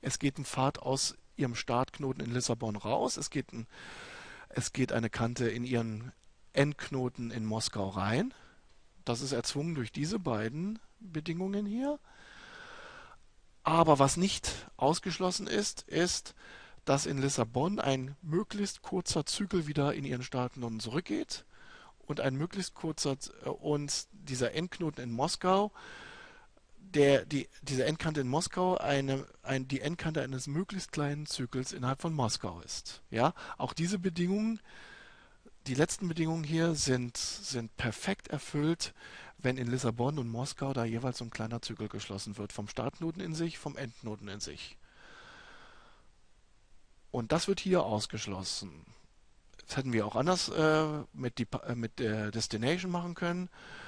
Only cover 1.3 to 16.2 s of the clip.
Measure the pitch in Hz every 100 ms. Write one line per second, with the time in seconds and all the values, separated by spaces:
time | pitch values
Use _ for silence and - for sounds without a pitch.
1.3 | - 135 117 - 120 131 - 139 131 113
2.3 | 123 123 117 117 104 104 120 - - -
3.3 | 147 127 - 117 - - - - - -
4.3 | - - - - - 127 120 113 - 120
5.3 | 120 117 110 123 120 113 107 123 - -
6.3 | - - - 143 147 - 135 127 - 117
7.3 | 120 110 110 - 107 95 98 98 117 240
8.3 | - - - - - - - - 120 135
9.3 | 127 - 143 156 160 113 - 151 214 165
10.3 | 110 110 143 190 220 - - 214 160 156
11.3 | 170 190 202 208 220 269 294 - - -
12.3 | - - - - - - - - - -
13.3 | - - - - 160 160 143 139 170 190
14.3 | - - - - - 135 170 196 160 185
15.3 | 180 196 208 208 - - - 175 -